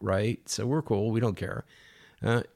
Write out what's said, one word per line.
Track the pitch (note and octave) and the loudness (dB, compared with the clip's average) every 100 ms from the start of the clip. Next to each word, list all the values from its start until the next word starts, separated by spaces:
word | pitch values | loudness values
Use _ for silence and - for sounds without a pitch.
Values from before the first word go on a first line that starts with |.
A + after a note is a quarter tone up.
right? | G2 F#2+ A2 - - | 0 2 2 -2 -6
So | - A#2 | -4 0
we're | D3+ | 0
cool. | D3 G2+ A2 | 0 0 2
We | A2+ | 2
don't | A#2 F#2+ | 2 0
care. | F#2 - - - - - - - | -4 -6 -10 -16 -20 -20 -20 -4
Uh, | - A#2+ - | 0 0 0